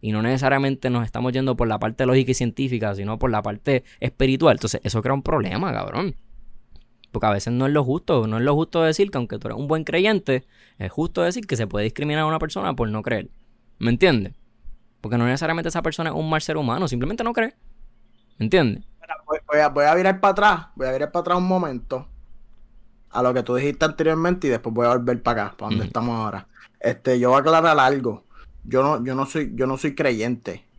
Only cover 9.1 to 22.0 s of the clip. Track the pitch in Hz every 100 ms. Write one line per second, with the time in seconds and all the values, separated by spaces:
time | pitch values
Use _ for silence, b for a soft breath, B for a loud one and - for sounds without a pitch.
9.1 | 143 117 107 113 110 139 160 156 165 196
10.1 | 208 139 131 - b b b 98 - 170
11.1 | - 175 247 208 117 107 101 107 - 147
12.1 | 151 156 160 160 196 196 131 113 107 107
13.1 | 113 - - _ _ _ _ 117 120 185
14.1 | 127 95 - _ _ - - _ _ 110
15.1 | 117 120 135 160 165 165 170 160 156 165
16.1 | 156 156 156 - 156 131 127 175 120 135
17.1 | 220 233 - 226 _ - - - _ _
18.1 | _ _ _ 110 185 131 98 - - -
19.1 | 156 151 156 - 151 151 139 147 170 190
20.1 | 190 202 190 208 170 - - 127 131 147
21.1 | 175 175 180 185 185 170 127 113 131